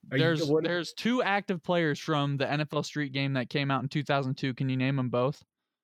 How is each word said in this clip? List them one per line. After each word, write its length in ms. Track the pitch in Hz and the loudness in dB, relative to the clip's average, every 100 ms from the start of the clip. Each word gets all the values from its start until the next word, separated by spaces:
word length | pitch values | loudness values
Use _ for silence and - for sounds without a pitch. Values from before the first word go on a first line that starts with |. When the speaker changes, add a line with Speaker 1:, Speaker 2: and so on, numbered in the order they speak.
| - | -2
Speaker 1:
Are 60 | 131 | 2
you, 60 | |
Speaker 2:
There's, 220 | 160 160 151 | 2 2 2
Speaker 1:
what 180 | 156 | 2
Speaker 2:
there's 300 | 165 175 160 | 2 -2 -4
two 300 | - 220 254 | -4 0 2
active 400 | 185 202 190 180 | 2 0 0 -6
players 360 | - 175 165 143 | 0 2 2 0
from 380 | - 151 143 139 | 0 0 0 0
the 120 | 127 | 0
N 100 | 147 | 0
F 120 | 151 | -2
L 100 | 151 | -2
Street 300 | 139 147 143 | -4 -4 -4
game 200 | 135 139 | -2 0
that 160 | 135 120 | 0 -2
came 220 | 147 139 | -2 0
out 100 | 135 | 0
in 60 | 131 | 0
two 140 | 156 | -2
thousand 320 | 139 139 131 131 | 0 0 0 -2
two. 180 | 139 | -4
Can 160 | 127 135 | -2 -2
you 80 | 131 | 0
name 220 | 131 139 | 0 0
'em 100 | 127 | 0
both? 340 | 120 123 151 _ _ _ _ | 2 0 -2 _ _ _ _